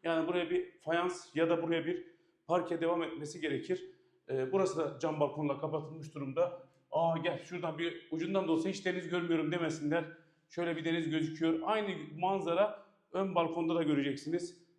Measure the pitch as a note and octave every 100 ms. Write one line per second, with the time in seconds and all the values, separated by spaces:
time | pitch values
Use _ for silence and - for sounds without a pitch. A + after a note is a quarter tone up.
0 | E3 E3 D#3+ F3 E3 F3+ - - D#3 E3+
1 | F3+ - - D3 E3 E3+ E3 E3 D3 F3+
2 | - - _ _ - F3 E3+ E3 E3 E3+
3 | D#3+ D3 D3 F3 D3+ C3+ - F#3 - -
4 | _ _ - C3+ C3 F#3+ F#3 D#3+ D3 C3
5 | D#3+ D3+ D3 D3 D3 C3+ D#3 D3+ D3 D#3+
6 | C#3 D3 C3+ C3+ F3 - - _ _ D3+
7 | E3 D#3+ E3+ F3 - F3+ E3 D#3 E3+ -
8 | - D#3+ - F#3+ D#3+ D#3+ F#3+ F#3 F#3 F3+
9 | E3 F3 E3+ E3 D3+ F3 D#3+ - D3 E3+
10 | D#3+ - - _ _ - E3+ D#3+ E3 E3+
11 | D#3 D#3 D#3 D#3 D#3+ D#3+ D#3+ A3 G3+ D#3+
12 | D3+ D3+ F#3 G3 E3 E3+ G#3+ G#3 - _
13 | _ F#3 G3 E3+ E3 E3 E3 E3 D3+ C#3+
14 | C#3 C#3 D3+ F3 F3 - _